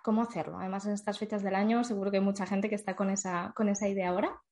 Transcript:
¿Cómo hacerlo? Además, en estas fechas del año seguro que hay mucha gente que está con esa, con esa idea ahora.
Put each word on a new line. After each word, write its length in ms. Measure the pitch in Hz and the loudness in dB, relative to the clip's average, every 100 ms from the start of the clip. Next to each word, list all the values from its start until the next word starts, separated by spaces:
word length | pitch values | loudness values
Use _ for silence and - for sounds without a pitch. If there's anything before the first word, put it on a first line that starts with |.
¿Cómo 200 | - 220 | 0 2
hacerlo? 340 | 233 185 151 175 | 0 -2 -6 -6
Además, 260 | 190 196 202 | -6 -4 -2
en 60 | |
estas 260 | 202 - 202 | -2 -4 -4
fechas 240 | 214 208 | -4 -2
del 120 | 196 190 | 0 2
año 280 | 208 233 | 4 4
seguro 260 | 240 202 196 | 2 0 0
que 80 | 196 | 2
hay 60 | |
mucha 240 | 196 196 185 | 2 0 0
gente 220 | 196 208 | 0 0
que 60 | 208 | -2
está 200 | - 185 | -4 -2
con 140 | 196 | 0
esa, 420 | 196 185 175 190 - | 0 -2 -2 -4 0
con 140 | 214 | 0
esa 180 | 202 208 | 2 0
idea 220 | 196 180 | 0 2
ahora. 320 | 180 311 - _ | 2 0 -4 _